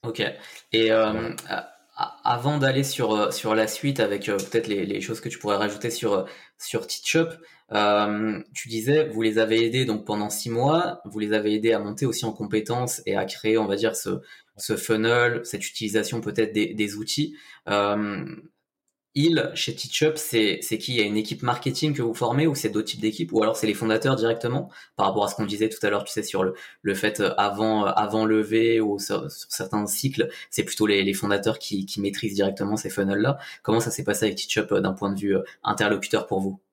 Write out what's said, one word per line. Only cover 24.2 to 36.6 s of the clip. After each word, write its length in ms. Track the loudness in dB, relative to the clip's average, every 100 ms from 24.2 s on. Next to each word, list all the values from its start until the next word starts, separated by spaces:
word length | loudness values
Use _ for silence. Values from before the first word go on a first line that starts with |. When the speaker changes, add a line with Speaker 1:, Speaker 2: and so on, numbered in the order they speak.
| 2 0 -2 -2 -6 -14 -20 0
Speaker 1:
Par 100 | 2
rapport 200 | 2 0
à 20 |
ce 80 | 0
qu'on 100 | -4
disait 240 | 0 -2
tout 160 | 0 0
à 60 |
l'heure, 140 | 0 -2
tu 60 |
sais, 120 | -6
sur 200 | -2 0
le, 120 | 0 -2 -14 -6
le 140 | -4 0
fait, 240 | 0 2
euh, 160 | 0 2
avant, 480 | 0 2 2 2 2
euh, 60 |
avant 340 | 2 2 2 4
levée 560 | 2 4 2 4 4
ou 160 | 2 -2
sur, 320 | -2 -4 -4
sur 200 | -12 -10
certains 340 | -8 -4 -2 -2
cycles, 420 | -2 -2 0 -4 -4 -8
c'est 140 | -4
plutôt 240 | -4 0 2
les, 160 | 4
les 100 | 2
fondateurs 460 | 0 0 0 0 -2
qui, 260 | -4 -6 -6
qui 160 | -4
maîtrisent 320 | -4 -2 -6
directement 440 | 0 0 0 -2 -2
ces 120 | -4
funnels-là. 480 | -2 0 2 2 0 -6 -10
Comment 180 | 0 0
ça 120 | 0
s'est 120 | -4
passé 220 | -2 0 0
avec 120 | 0
TeachUp, 340 | -2 -2 2
euh, 100 | 2
d'un 120 | 0
point 200 | 0 -2
de 60 | -2
vue, 160 | 0 0
euh, 80 | 0 -6
interlocuteur 640 | -2 2 2 2 0 -2 0
pour 140 | -2
vous ? 200 | -2 -6